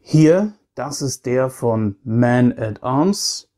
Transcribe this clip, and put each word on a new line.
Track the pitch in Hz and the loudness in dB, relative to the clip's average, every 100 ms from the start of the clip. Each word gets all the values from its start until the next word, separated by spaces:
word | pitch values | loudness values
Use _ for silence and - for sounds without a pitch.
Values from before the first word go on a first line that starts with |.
Hier, | - 156 156 175 208 - _ | 2 4 6 4 0 -6 _
das | - 131 143 | -12 -10 -6
ist | 139 - - | -6 -6 -4
der | 123 131 | -2 -2
von | 131 123 110 107 101 | -2 -2 -2 -2 -6
Man | 127 113 123 123 123 120 | -4 0 2 4 2 0
at | 110 107 | -8 -8
Arms. | - 131 175 202 - - _ | -4 0 0 -2 -6 -8 _